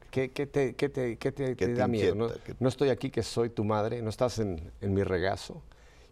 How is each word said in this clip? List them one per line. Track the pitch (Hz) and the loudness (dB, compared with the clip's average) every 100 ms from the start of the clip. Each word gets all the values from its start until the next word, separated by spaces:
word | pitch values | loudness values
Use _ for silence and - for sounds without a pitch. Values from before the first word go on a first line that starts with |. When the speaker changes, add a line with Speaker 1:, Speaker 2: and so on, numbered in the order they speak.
| - | -6
Speaker 1:
¿Qué, | 131 131 | -4 -2
qué | - 139 | -4 -2
te, | 143 127 - | 0 0 0
qué | 139 | -2
te, | 139 123 110 | 0 -4 -2
qué | 135 | -4
te, | 131 131 120 | -2 -2 0
Speaker 2:
¿Qué | 120 | 0
Speaker 1:
te | |
Speaker 2:
te | 120 | 2
Speaker 1:
da | 123 | 2
miedo? | 113 95 101 | 4 2 2
Speaker 2:
inquieta? | 117 - | 0 -4
Speaker 1:
¿No, | - | -10
Speaker 2:
¿Qué | |
te | - | 0
Speaker 1:
no | 127 | 0
estoy | - 143 | 4 2
aquí | 117 135 | 2 0
que | 123 | -2
soy | - 117 117 | -2 0 0
tu | 117 107 | 0 2
madre? | 107 107 120 | 2 0 -2
¿No | 110 | -4
estás | 104 123 110 | 0 0 0
en, | 104 80 85 - | -2 -2 -8 -6
en | 101 | 0
mi | 98 | 2
regazo? | 92 92 92 101 - 156 - - - - - | 2 2 0 -2 -6 -14 -18 -20 -20 -20 -8